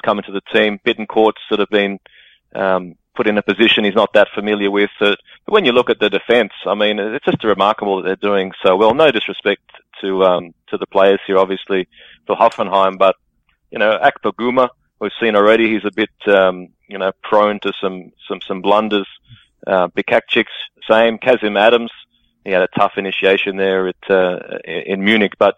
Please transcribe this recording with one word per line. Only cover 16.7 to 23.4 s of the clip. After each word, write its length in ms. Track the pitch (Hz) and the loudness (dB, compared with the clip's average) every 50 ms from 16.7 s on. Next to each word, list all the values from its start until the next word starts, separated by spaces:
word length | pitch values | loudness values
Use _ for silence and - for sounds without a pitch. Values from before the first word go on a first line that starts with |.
| _ _ _ - | _ _ _ -16
you 100 | 101 95 | -10 -6
know, 160 | 92 95 - _ - | -6 -6 -6 _ -6
prone 360 | - 110 107 104 104 104 101 | -2 0 2 2 2 0 -2
to 100 | - 101 95 - | -6 -8 -6 -4
some, 300 | - 95 92 90 - - _ _ - - | -6 -6 -6 -8 -14 -18 _ _ -12 -12
some, 140 | 95 90 - | -12 -10 -10
some 160 | - 98 92 | -10 -10 -6
blunders. 460 | 87 98 101 107 110 107 107 101 95 - - - _ _ 117 - _ _ _ _ - | -2 0 2 2 2 0 -2 -4 -4 -6 -12 -20 _ _ -20 -20 _ _ _ _ -6
Uh, 220 | - 98 92 90 87 | -2 0 0 0 -2
Bikakcik's 640 | - 101 101 - 117 117 - - - 120 110 - - - - - _ _ - - | -2 -6 -4 0 0 0 0 0 -2 -2 -2 -2 -6 -16 -16 -16 _ _ -2 2
same. 300 | 110 110 117 117 113 104 | 2 4 4 2 0 -2
Kazim 380 | - 127 127 110 107 107 104 | 0 0 0 0 0 -2 0
Adams, 360 | 98 104 113 120 117 117 117 - - - _ _ _ _ _ _ _ - | 2 4 4 4 2 0 -4 -14 -18 -20 _ _ _ _ _ _ _ -8
he 80 | 101 | -4
had 120 | 95 90 92 | -2 0 0
a 40 | - - - | 0 0 0
tough 160 | 101 95 - 101 | -2 -2 -2 -4
initiation 600 | 98 95 92 - 98 95 98 98 | -6 -6 -4 0 2 2 2 2